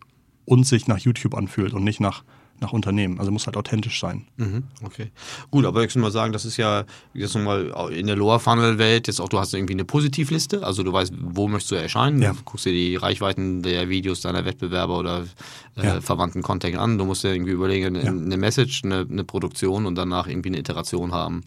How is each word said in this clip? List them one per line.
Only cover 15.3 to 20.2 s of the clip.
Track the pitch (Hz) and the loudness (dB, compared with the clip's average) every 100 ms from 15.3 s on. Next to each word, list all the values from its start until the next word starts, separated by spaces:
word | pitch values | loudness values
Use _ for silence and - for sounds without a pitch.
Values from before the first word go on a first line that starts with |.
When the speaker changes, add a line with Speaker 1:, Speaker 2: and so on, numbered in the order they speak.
| - - - - - | -12 -18 -18 -16 -2
Speaker 2:
äh, | |
Speaker 1:
Ja. | 101 87 | 0 0
Speaker 2:
verwandten | - 90 87 92 | 0 0 0 -2
Content | - 92 90 87 | -2 -2 -2 0
an, | 110 107 | 0 2
du | 95 | 0
musst | 92 | 0
dir | 98 | 0
irgendwie | 92 90 | 0 0
überlegen, | 90 95 98 92 | 0 2 2 0
eine, | 90 | 0
Speaker 1:
Ja. | 104 | 0
Speaker 2:
eine | 92 82 92 | 0 0 0
Message, | 104 139 131 - 98 | 2 2 0 0 -2
eine, | 92 90 | -2 -2
eine | 98 | -4
Produktion | 90 98 90 - 95 98 104 | -4 -4 -4 0 0 2 0
und | 90 | -2
danach | 90 90 | 0 -2